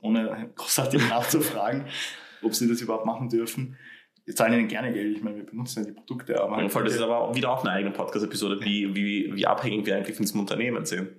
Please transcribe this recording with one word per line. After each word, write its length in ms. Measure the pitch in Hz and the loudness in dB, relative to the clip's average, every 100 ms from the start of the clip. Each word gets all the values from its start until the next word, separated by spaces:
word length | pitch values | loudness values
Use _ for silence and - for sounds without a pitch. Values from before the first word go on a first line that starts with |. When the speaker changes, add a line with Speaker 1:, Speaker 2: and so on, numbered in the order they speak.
Speaker 1:
ohne 480 | 110 113 110 110 113 | 2 2 2 -4 -10
großartig 460 | - - - 131 147 | -10 0 2 4 4
<laughs> 80 | 120 | 4
nachzufragen, 800 | 117 - 160 156 110 107 139 139 - - - - - | 2 4 2 2 0 0 -2 -4 -8 -8 -10 -16 -4
ob 120 | 110 | -2
sie 140 | - 120 | 2 2
das 140 | 117 | 2
überhaupt 240 | 113 110 113 | 0 -2 0
machen 240 | 120 127 | -2 0
dürfen. 480 | 170 170 - 131 - - - _ _ | 0 0 -4 -6 -8 -18 -20 _ _
Wir 120 | - - | -8 2
zahlen 160 | 117 | 4
ihnen 160 | 117 107 | 6 2
gerne 240 | 107 123 | -2 -2
Geld, 240 | 110 104 104 | -2 -2 -2
ich 60 | |
meine, 140 | 107 104 | -4 -6
wir 80 | 98 | -10
benutzen 320 | 113 123 110 | -8 -6 -6
ja 80 | 101 | -6
die 80 | 101 | -8
Produkte, 400 | - - - - | -10 -10 -2 0
aber 220 | 101 107 | 0 0
Speaker 2:
Ja, 80 | 101 | 0
voll, 160 | 117 | 2
das 80 | 110 | 2
ist 80 | 120 | 2
Speaker 1:
halt 100 | 113 | 2
Speaker 2:
aber 120 | 120 | 2
auch 120 | 113 | 2
wieder 160 | 123 127 | 0 0
auch 140 | 131 | 0
eine 80 | 104 | 0
eigene 220 | 95 101 | 0 -2
Podcast-Episode, 640 | - 87 107 110 107 101 101 | -2 -4 -2 -2 -2 -2 0
wie, 320 | 107 104 98 | 0 2 2
wie, 400 | 98 101 104 95 | 0 0 0 -2
wie 120 | 98 95 | 0 2
abhängig 400 | - 120 104 104 | 2 2 0 0
wir 100 | 98 | 0
eigentlich 200 | 101 - | -2 -2
von 100 | 101 | 0
diesem 140 | 107 | 0
Unternehmen 440 | 98 104 123 113 | 0 0 0 -2
sind. 280 | - 90 95 | -4 -4 -6